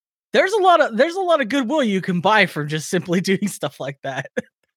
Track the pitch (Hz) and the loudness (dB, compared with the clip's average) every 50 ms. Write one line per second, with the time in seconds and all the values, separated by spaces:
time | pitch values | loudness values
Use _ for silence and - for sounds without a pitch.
0 | _ _ _ _ _ _ - 233 339 381 415 427 359 370 339 320 269 240 233 208 | _ _ _ _ _ _ 0 2 2 2 2 2 4 6 6 6 4 2 2 2
1 | 285 339 339 392 381 349 330 294 262 196 262 285 262 214 302 311 262 214 196 190 | 2 2 2 -4 0 0 2 0 0 0 -2 -2 -2 0 0 0 0 0 0 -2
2 | - - 175 180 156 190 214 214 190 - - 151 147 147 156 156 - - - 185 | -2 -2 -2 0 2 2 4 4 2 2 -2 -6 -6 -6 -6 -6 -6 -4 -4 -4
3 | - 180 170 190 165 190 190 190 208 190 - - - 135 - - 139 135 139 _ | -2 0 -2 -2 0 0 -2 0 -2 -6 -6 -6 -8 -8 -8 -8 -10 -10 -10 _
4 | - 135 131 135 135 - - - - _ _ _ _ _ _ | -10 -8 -8 -8 -10 -8 -8 -8 -8 _ _ _ _ _ _